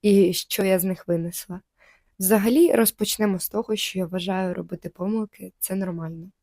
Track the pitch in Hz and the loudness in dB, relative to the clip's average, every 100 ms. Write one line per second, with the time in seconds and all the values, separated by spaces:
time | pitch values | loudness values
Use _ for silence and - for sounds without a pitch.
0 | 214 196 180 175 - - 196 190 190 185 | 6 6 6 2 -4 -2 2 2 0 -4
1 | - 170 170 - - 185 _ _ _ _ | -2 -2 -2 -10 -12 -14 _ _ _ _
2 | _ _ 185 214 208 262 339 - 226 - | _ _ 2 2 4 4 4 4 2 0
3 | 214 - 214 185 - 202 233 214 - 185 | -4 0 0 0 -4 -6 -4 -4 -4 -4
4 | 180 185 175 185 185 180 170 170 170 - | -4 -4 -4 -2 -2 -4 -8 -10 -12 -6
5 | 185 220 214 _ 185 _ - 190 185 170 | -4 -2 -4 _ -18 _ -6 -4 -4 -6
6 | 160 165 180 _ | -8 -10 -16 _